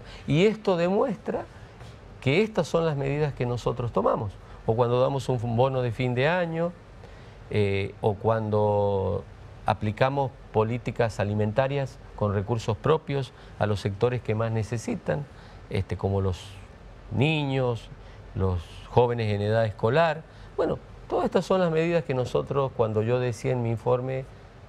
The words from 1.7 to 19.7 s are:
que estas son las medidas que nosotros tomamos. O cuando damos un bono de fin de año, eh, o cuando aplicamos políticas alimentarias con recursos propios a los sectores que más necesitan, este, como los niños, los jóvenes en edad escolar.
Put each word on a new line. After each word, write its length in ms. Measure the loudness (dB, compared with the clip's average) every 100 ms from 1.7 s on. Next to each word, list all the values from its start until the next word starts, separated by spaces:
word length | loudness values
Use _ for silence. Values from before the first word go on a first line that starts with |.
| -18 -18 -18 -18 -4
que 220 | 2 4
estas 240 | 4 2 2
son 180 | 2
las 120 | 2 0
medidas 360 | 0 0 0
que 140 | 0 -2
nosotros 460 | 0 -2 -2 0
tomamos. 400 | 2 2 2 -2 -8 -16 -8 0
O 80 |
cuando 260 | 2 4 4
damos 280 | 4 2 0
un 280 | -2 0 2
bono 260 | 4 2
de 100 | 0
fin 240 | 0 0 2
de 100 | 2
año, 460 | 2 0 0 -2 -4 -16 -18 -18 -18 -18 -18 -4
eh, 440 | 0 2 2 -2 -2
o 140 | -2
cuando 1080 | 0 2 2 2 2 4 4 2 2 0 -2 -6 -16 -18 -8 -2
aplicamos 680 | 0 0 2 2 2 -2 -4 -2
políticas 680 | 2 2 0 -4 0 0 0
alimentarias 800 | 0 2 0 2 2 2 -4 -6 -14 -2
con 180 | 0
recursos 420 | 0 0 -2 -2 -2
propios 560 | 2 2 0 -4 -4 -10 -12 -2
a 60 | 0
los 120 | 0
sectores 420 | -2 0 0 0
que 140 | -2
más 160 | -2 0
necesitan, 720 | -2 -2 -4 -4 -6 -2 -4 -4 -14 -18 -18 -6
este, 260 | -4 -2 -2
como 240 | 0 0
los 240 | 0 -2 -8 -18 -18 -20 -20 -18 -6
niños, 760 | 2 2 2 0 0 0 -2 -6 -18 -18 -18 -10
los 260 | -2 0 0 -4 -14 -2
jóvenes 420 | 4 4 2 0
en 100 | 0
edad 220 | 2 2
escolar. 580 | 2